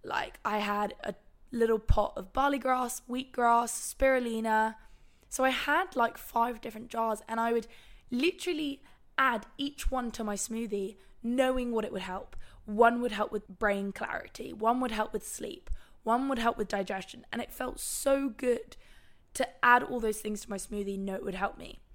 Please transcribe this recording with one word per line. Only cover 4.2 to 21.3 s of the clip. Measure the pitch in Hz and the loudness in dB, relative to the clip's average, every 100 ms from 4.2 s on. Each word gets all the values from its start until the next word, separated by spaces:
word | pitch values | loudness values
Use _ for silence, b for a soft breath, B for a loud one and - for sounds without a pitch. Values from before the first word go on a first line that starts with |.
| 240 226 220 220 220 214 b b b b b | 2 -2 2 4 4 -2 b b b b b
So | - | 0
I | 262 | 2
had, | 254 - 302 370 262 | 2 2 2 2 2
like, | 226 - | 0 0
five | - 233 233 226 | -4 0 0 -2
different | 226 220 233 | -10 -12 -8
jars, | 226 226 214 - | -2 0 -2 -4
and | 226 | -2
I | 233 | 2
would | 233 220 B B B B | 0 -2 B B B B
literally | 247 330 381 359 311 294 277 b b - - | 0 0 0 -4 -2 -4 -6 b b -6 2
add | 262 233 - - | 2 2 -6 -8
each | 277 285 - | -8 -2 -2
one | 262 240 | 0 -4
to | 220 | -6
my | 220 202 | -6 -4
smoothie, | - 226 233 202 196 - b b | -6 -6 -4 -4 -4 -10 b b
knowing | 233 247 262 262 240 | -2 2 2 2 0
what | 226 | -2
it | 214 | -2
would | 185 | -6
help. | 185 185 - - b b - | -6 -8 -8 -12 b b -6
One | 208 233 240 | 6 6 6
would | 247 | -2
help | 214 214 | -2 -2
with | 214 - | -4 -8
brain | 185 214 196 196 | -2 0 0 -2
clarity, | - 220 - - - - | -6 -6 -6 -8 -14 -12
one | 208 220 247 | 0 2 2
would | 254 | 0
help | 214 214 | -2 -2
with | 208 - | -4 -8
sleep, | - 214 - - b b b | -10 -10 -12 -4 b b b
one | 220 240 277 | 0 2 2
would | 247 | 2
help | 233 233 | 0 0
with | 202 | -2
digestion, | 202 190 190 - 240 - | -2 -2 -6 -8 -16 -10
and | 226 | -8
it | - | -8
felt | - 254 - | -6 -8 -6
so | - - 277 277 277 | -6 -2 2 4 2
good | 220 247 233 - - b b b b _ | 0 0 0 -2 -18 b b b b _
to | - - - | -6 -6 2
add | 247 247 | 6 6
all | 269 247 | 4 -2
those | 220 214 | -2 -2
things | 214 208 | -6 -6
to | - | -6
my | 196 | -8
smoothie, | - 208 196 196 | -6 -6 -4 -4
know | 196 190 | -4 -4
it | |
would | - | -4